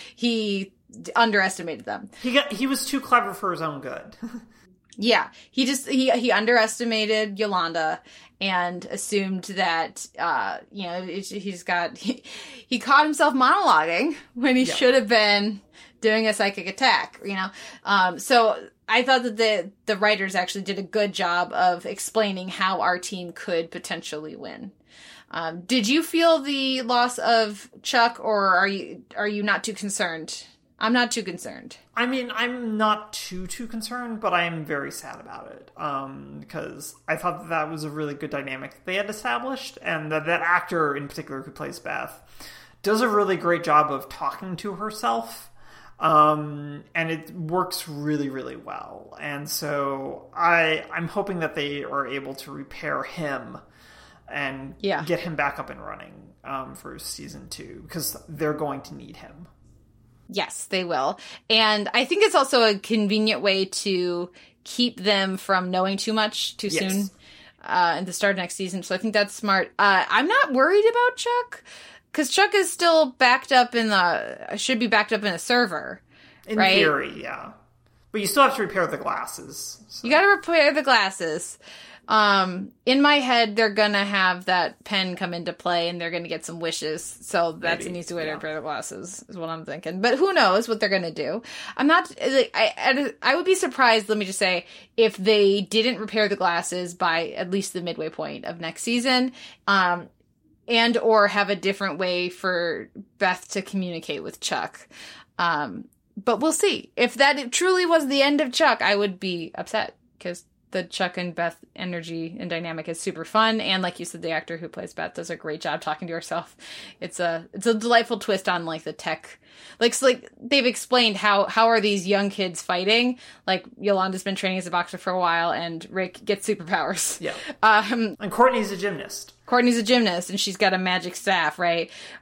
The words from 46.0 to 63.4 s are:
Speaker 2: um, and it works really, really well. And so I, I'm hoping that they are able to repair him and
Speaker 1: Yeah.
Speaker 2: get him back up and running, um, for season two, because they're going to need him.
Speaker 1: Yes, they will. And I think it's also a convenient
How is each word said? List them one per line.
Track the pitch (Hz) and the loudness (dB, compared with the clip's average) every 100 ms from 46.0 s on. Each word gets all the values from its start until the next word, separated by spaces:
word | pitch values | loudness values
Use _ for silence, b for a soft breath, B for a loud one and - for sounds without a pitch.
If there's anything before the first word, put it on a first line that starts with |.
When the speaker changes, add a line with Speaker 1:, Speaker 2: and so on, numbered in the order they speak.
Speaker 2:
um, | 156 156 151 151 151 147 147 143 - 170 | 2 6 6 4 -2 -8 -12 -14 -8 -4
and | 160 | -4
it | 160 156 | -4 -8
works | 180 156 175 180 - - | -10 -2 0 0 -4 -8
really, | 147 147 151 139 | -6 -2 -2 -2
really | 131 127 131 | -6 -8 -10
well. | - 95 - - - - | -12 -12 -12 -16 -18 -12
And | 147 143 151 | -8 -8 -6
so | - 147 143 139 139 135 139 - | -6 -4 -2 -2 -4 -6 -10 -12
I, | - 170 170 160 156 - | -2 4 4 4 0 -4
I'm | 175 170 | -6 -4
hoping | 208 196 185 | -2 -2 -2
that | 156 | -4
they | 160 143 143 | -4 -4 -4
are | 139 139 131 | -4 -4 -4
able | 135 135 135 | -6 -8 -12
to | - | -14
repair | 143 139 - 156 139 | -14 -14 -10 -4 -4
him | 135 - 151 147 120 - - b b b b b - | -4 -6 -6 -6 -8 -14 -20 b b b b b -12
and | 147 139 135 135 - | -6 -6 -6 -12 -8
Speaker 1:
Yeah. | 202 160 | -4 -2
Speaker 2:
get | 156 170 | -2 -4
him | 175 151 | -4 -4
back | 143 - | -2 -4
up | 143 | -10
and | 135 | -14
running, | 104 107 - 98 - _ | -14 -14 -16 -20 -20 _
um, | 131 135 131 | -12 -10 -10
for | 131 - 131 | -14 -16 -14
season | - - 143 147 127 | -12 -12 -14 -16 -16
two, | - - - 147 | -16 -16 -18 -14
because | 175 143 - - | -8 -8 -8 -12
they're | 147 151 | -6 -4
going | 147 151 135 | -2 -4 -6
to | - 139 | -12 -16
need | - - | -18 -20
him. | - 147 175 _ _ _ _ _ _ _ - | -20 -20 -20 _ _ _ _ _ _ _ -12
Speaker 1:
Yes, | 196 165 - - | -8 -6 -8 -6
they | 190 | -4
will. | 175 156 135 190 B B - | -2 0 -2 -4 B B 0
And | 220 220 214 202 | 4 4 2 0
I | 233 247 | 0 0
think | 370 | 4
it's | 427 339 | 4 4
also | 269 262 | 4 6
a | 226 202 | 4 4
convenient | - 220 208 214 214 185 | 0 0 2 2 2 2